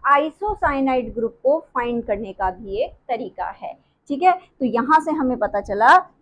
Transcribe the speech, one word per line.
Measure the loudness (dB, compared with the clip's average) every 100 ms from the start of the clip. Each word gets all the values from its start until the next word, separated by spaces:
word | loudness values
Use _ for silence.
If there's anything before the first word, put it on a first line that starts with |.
| 4
isocyanide | 4 2 -4 -4 0 0 2 2 0 -2
group | -4 -4 0
को | 2 2 0
find | -6 -2 -4 -2
करने | -4 -4
का | -4 -4
भी | -4 -8 -4
एक | -6 -6 -6
तरीका | -6 -6 -8 -10 -8
है। | -14 -14 _ _ _
ठीक | -4
है, | -2 -4 -10 _
तो | -4
यहाँ | -2 2 2
से | 2
हमें | -2 -2 -2
पता | -2 -4
चला | -4 2 6 6 4 _